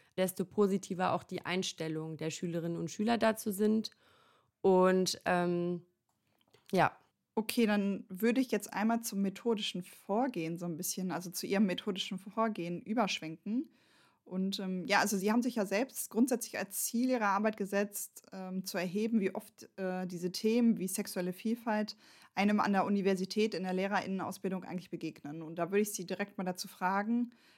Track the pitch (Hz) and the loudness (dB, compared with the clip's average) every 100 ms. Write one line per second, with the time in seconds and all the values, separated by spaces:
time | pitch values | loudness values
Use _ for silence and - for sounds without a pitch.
0 | _ - 185 - 190 - 202 190 - 175 | _ -2 0 0 -2 2 2 2 -2 0
1 | 185 180 - - - 180 185 - 160 156 | 0 0 -2 -8 -4 -4 -4 -6 -6 -6
2 | 160 156 160 - 175 170 170 170 170 - | -6 -6 -6 -4 -4 -4 -4 -4 -4 -2
3 | 214 233 220 214 220 190 214 220 - _ | 0 2 2 0 -2 0 2 2 -2 _
4 | _ _ _ _ _ _ 196 185 185 185 | _ _ _ _ _ _ 6 8 8 6
5 | 180 - - 180 175 175 175 175 - _ | 2 0 0 2 2 0 0 -4 -8 _
6 | _ _ _ _ _ _ - 185 147 - | _ _ _ _ _ _ -2 2 2 2
7 | _ _ _ - 220 - 220 208 196 190 | _ _ _ -4 0 2 4 4 2 -2
8 | - 185 226 254 254 208 - - 220 233 | -6 0 2 2 2 -2 -2 -2 0 0
9 | 233 196 196 190 233 214 214 180 175 - | -2 -2 -2 -2 -2 -2 -2 -6 -10 -12
10 | - 202 262 214 160 170 175 160 185 - | -4 -2 0 -2 -4 -4 -6 -6 -6 -4
11 | 185 160 180 - - 190 202 180 - 196 | -4 -4 -6 -6 0 4 4 2 -4 -4
12 | - 190 - 220 226 214 170 175 - 233 | -6 -8 -6 -2 -2 -2 -6 -6 -4 0
13 | 196 - 160 165 202 233 330 _ _ _ | 0 -2 -8 -10 -4 -4 -4 _ _ _
14 | _ _ - 185 190 196 185 185 175 196 | _ _ -8 -2 -2 -2 -4 -4 2 4
15 | 202 196 202 226 247 226 196 196 269 - | 4 2 2 2 2 0 0 0 0 -4
16 | - 208 269 226 - - 196 - - 233 | -2 2 4 2 -2 -6 -4 -4 -2 0
17 | 254 247 208 196 214 214 196 196 208 - | 2 2 2 2 2 0 0 0 0 -4
18 | - - - 190 185 185 185 190 180 190 | -10 -14 -14 -10 -6 -6 -4 -4 -2 0
19 | 220 226 190 - - - - - 185 185 | 2 2 2 -2 -10 -20 -16 -6 -4 -4
20 | 185 175 180 185 220 233 233 214 185 - | -4 -4 -4 0 2 6 6 4 0 -4
21 | 202 196 180 180 220 233 240 214 214 - | -4 -4 -4 -2 -2 -2 0 0 -2 -6
22 | - - - - 202 208 190 196 185 202 | -18 -20 -8 0 4 4 4 4 4 2
23 | 190 190 190 214 214 170 185 185 196 196 | 2 2 0 0 0 0 -2 0 0 0
24 | - 190 175 196 190 190 - 180 - 170 | 0 -4 -4 -4 -4 -4 -6 -10 -8 -8
25 | 160 - 143 160 160 165 170 202 208 - | -8 -8 -12 -10 -8 -4 2 2 2 -2
26 | 175 185 202 - 185 180 - - 185 196 | -6 -6 -6 -4 -4 -4 -8 -4 0 0
27 | 214 240 240 - _ | 0 0 -2 -8 _